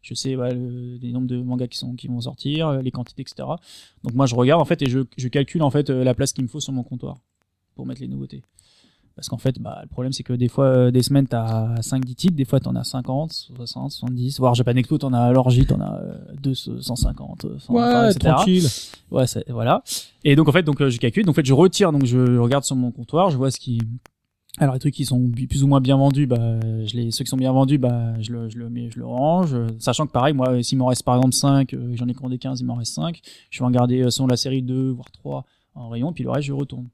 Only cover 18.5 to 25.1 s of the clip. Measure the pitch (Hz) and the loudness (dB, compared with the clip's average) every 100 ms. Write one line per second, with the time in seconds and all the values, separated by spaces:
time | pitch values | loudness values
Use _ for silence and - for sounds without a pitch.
18.5 | 185 156 - - - _ 131 131 - - | 4 2 -2 -12 -20 _ -2 -2 -2 -8
19.5 | 117 117 190 - - - _ 156 143 151 | -4 0 0 0 -10 -10 _ 4 6 6
20.5 | 165 160 139 139 120 123 190 190 151 135 | 4 2 2 0 2 0 2 2 2 4
21.5 | 135 185 - 190 147 131 123 127 123 120 | 6 6 6 2 4 2 4 4 4 4
22.5 | 139 - 131 123 120 120 156 190 131 135 | 2 0 -2 -2 -4 -4 2 2 2 0
23.5 | - - 117 110 120 - _ _ _ _ | -2 -4 -4 -4 -8 -14 _ _ _ _
24.5 | - 143 131 147 - 131 | 0 0 2 -2 -2 0